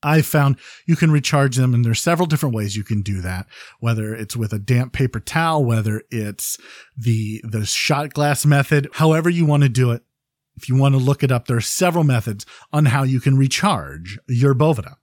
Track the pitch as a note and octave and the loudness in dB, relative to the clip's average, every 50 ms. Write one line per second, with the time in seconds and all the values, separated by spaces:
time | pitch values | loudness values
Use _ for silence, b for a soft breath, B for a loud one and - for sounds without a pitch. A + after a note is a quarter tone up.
0 | - D3+ D3+ D#3+ D3 - - D#3 C#3+ C#3 C3+ B B B B B B B E3 D3+ | 0 2 2 2 2 2 2 2 2 2 2 B B B B B B B 0 2
1 | - D#3+ D3+ D3 C#3 - - C#3+ C#3 C#3 A#2+ B2+ B2+ B2+ B2 A#2+ A#2+ A#2 A#2 - | 4 2 2 2 0 0 0 2 2 2 2 2 2 2 2 2 2 2 0 0
2 | - E3+ E3+ E3 F3+ D#3+ D3+ C#3+ - C#3+ A#2 A2 G#2 G#2 G2 G#2+ G2+ - A2+ G#2 | 0 0 0 0 0 0 0 -2 -2 -2 -2 -2 -4 -4 -6 -6 -6 -4 -4 -4
3 | G2 G2 G2+ F#2+ F2+ F2 F#2 F#2 F#2+ B B B B B B B - A#2 A#2 A2 | -2 -4 -6 -4 -4 -6 -6 -6 -10 B B B B B B B -2 -2 -2 -2
4 | G#2+ G#2+ A2 A2+ A2 G2 - A#2 A2+ G#2 - G#2+ G2+ - B2 A#2+ B2+ B2 _ - | -2 -6 -6 -8 -10 -10 -6 -6 -4 -4 -4 -6 -2 0 0 0 0 -2 _ -2
5 | C3+ B2 - A#2 - - - E3 E3 E3 D#3+ D3+ C#3+ A#2+ A#2 A2+ G#2+ A2 G#2+ A2 | -2 -2 -2 -6 -10 -6 -4 -2 0 0 0 0 0 2 0 0 0 -2 -4 -4
6 | - _ - A#2 G#2+ G#2 G#2 - - - - - B B B B B B B - | -6 _ -8 -8 -6 -8 -8 -10 -10 -10 -10 -10 B B B B B B B -6
7 | A2+ A#2+ A2+ A2 A2 G#2 A2 A2 - A#2 G#2 A2+ G#2+ G2+ - - - - D#3 C#3 | -2 -2 0 0 -2 -6 -8 -10 -12 -8 -6 -6 -4 -4 -4 -4 -2 -2 -2 -2
8 | D3+ D3 - D3 D3 D3 D3 - - D3 D3 C#3+ C#3 - D#3 D3 C3+ C#3 - - | -2 -6 -4 -2 0 0 0 0 2 2 2 2 2 2 0 0 0 -2 -4 0
9 | D#3+ D#3+ D#3 D#3+ E3 E3+ F3 E3+ E3+ D3+ D3 C#3+ C#3+ C3+ A#2 B2 B2+ B2 A#2 A#2+ | 2 2 2 2 2 0 0 2 2 2 4 4 4 2 4 2 2 0 0 -4
10 | _ _ _ _ _ _ _ _ _ _ _ - - - B2+ C3 C3+ C#3 C#3 C3+ | _ _ _ _ _ _ _ _ _ _ _ -20 -6 -2 0 2 4 4 4 2
11 | B2+ C3 C#3+ - - C3+ B2+ B2 - - B2 A#2 G#2 - - - F#3 F3+ E3+ F3 | 2 2 0 0 0 0 0 0 -2 -2 -2 -2 -2 -2 -2 0 0 0 2 2
12 | D#3+ D3 C3 A#2 G#2+ - G#2+ G2+ - B B B B B - D3+ D#3 C#3 A2+ C#3+ | 2 2 2 0 -2 -4 -8 -8 -10 B B B B B 0 2 2 2 2 2
13 | C#3 C3 C3+ B2+ - C#3+ C3+ C3+ C3+ C3+ - - - G3+ G3 A2 D2+ C#2 - D#2 | 0 0 0 0 2 2 4 4 2 2 0 0 0 0 0 0 -4 -8 -12 -14
14 | E2+ F#2+ G2 - _ _ B2+ A#2+ C3 C#3 C#3 B2 D3+ D#3 D#3+ C3 - - - _ | -14 -14 -16 -18 _ _ 0 2 4 4 4 4 4 2 2 0 -4 -12 -16 _